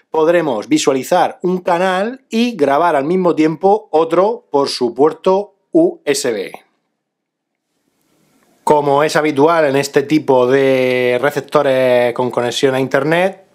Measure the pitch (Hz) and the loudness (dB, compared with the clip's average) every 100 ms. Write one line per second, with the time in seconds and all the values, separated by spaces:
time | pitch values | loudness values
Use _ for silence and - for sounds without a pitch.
0 | _ 156 156 175 156 110 104 151 151 135 | _ -2 2 2 0 -4 -2 -2 0 -2
1 | 123 180 135 - 180 180 180 170 190 185 | 0 0 0 -2 -4 -4 -2 -2 0 -2
2 | 220 262 - 226 240 202 139 143 170 143 | -4 -8 -6 -2 -2 0 0 2 2 0
3 | 143 185 175 151 156 156 196 214 - 156 | 0 0 0 0 0 0 0 0 0 -2
4 | 165 170 202 233 _ 139 139 - 120 107 | 0 0 0 -2 _ -2 -2 -2 -4 0
5 | 151 - 190 190 196 _ _ 165 175 - | 0 0 -2 -2 -4 _ _ 0 0 -2
6 | 147 135 127 104 90 - _ _ _ _ | -4 -4 -2 -6 -8 -14 _ _ _ _
7 | _ _ _ _ _ _ _ _ _ _ | _ _ _ _ _ _ _ _ _ _
8 | _ _ _ _ _ _ - 151 147 139 | _ _ _ _ _ _ 0 2 2 2
9 | 151 160 156 139 151 170 147 135 135 147 | 2 0 0 2 2 2 0 0 0 -2
10 | 139 156 127 127 123 135 135 131 127 127 | 0 0 2 2 2 2 2 0 0 0
11 | 123 123 143 143 143 151 139 131 127 123 | -2 0 -2 -4 -2 0 0 0 2 2
12 | 123 117 123 127 120 - 135 131 131 151 | 0 -2 -4 -2 -4 0 0 0 -2 -2
13 | 156 170 190 - _ | 0 0 -2 -4 _